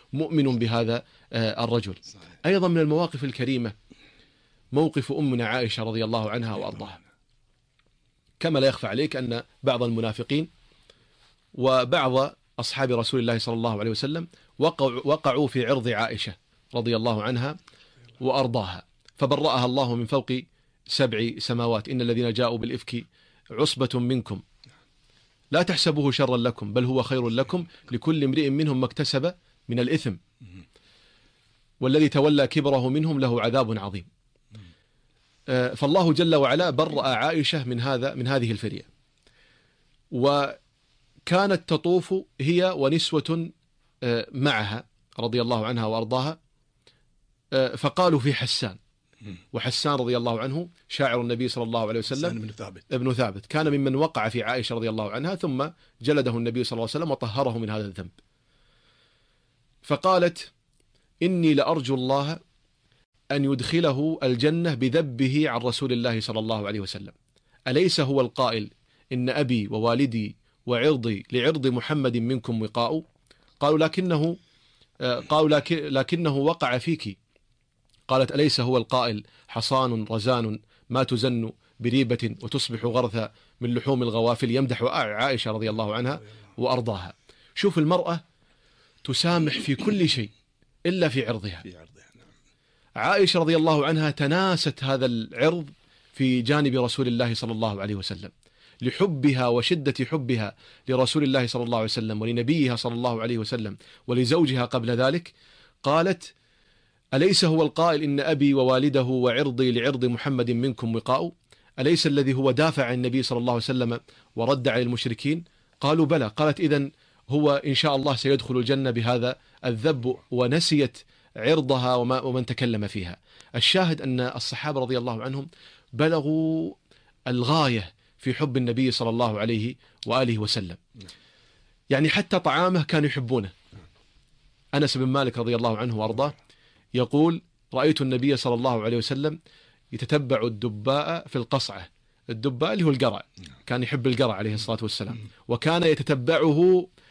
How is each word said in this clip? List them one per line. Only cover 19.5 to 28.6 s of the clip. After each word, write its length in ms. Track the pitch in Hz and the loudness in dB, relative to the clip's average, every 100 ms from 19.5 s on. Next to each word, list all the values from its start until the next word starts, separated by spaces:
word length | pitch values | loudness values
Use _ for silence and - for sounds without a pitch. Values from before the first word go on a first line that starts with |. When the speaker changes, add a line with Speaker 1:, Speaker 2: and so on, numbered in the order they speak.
| 127 | 2
Speaker 1:
الله 300 | 123 131 127 | 2 0 0
من 120 | 120 113 | -2 -2
فوق 260 | 139 - 127 - _ _ _ - | -2 -2 -6 -8 _ _ _ -6
سبع 440 | - 131 110 117 107 | 0 2 2 -2 -4
سماوات: 500 | - 120 117 110 - | -4 -2 0 0 -2
"إن 120 | 131 | -2
الذين 320 | 120 117 120 | 0 0 0
جاءوا 260 | 110 120 117 | 0 0 -2
بالإفك 460 | 117 123 - 120 - _ _ _ - | -4 -8 -8 -10 -10 _ _ _ -8
عصبة 380 | 113 147 127 127 | -2 0 0 -2
منكم 460 | 127 123 127 - 98 - _ - _ _ _ _ _ _ _ - | 0 0 -2 -4 -10 -12 _ -20 _ _ _ _ _ _ _ -2
لا 120 | 151 | 0
تحسبوه 480 | 175 165 170 147 139 | 2 0 0 2 2
شرا 260 | 123 127 123 | 2 2 2
لكم 360 | 120 - 104 | 0 -2 -2
بل 120 | 113 | 0
هو 180 | 127 131 | 2 0
خير 260 | - 131 120 | 0 0 0
لكم 380 | 117 135 180 170 - - | 0 0 -2 -6 -14 -8
لكل 340 | 120 160 160 | -4 0 2
امرئ 260 | 135 131 139 | 2 2 2
منهم 300 | 139 | 2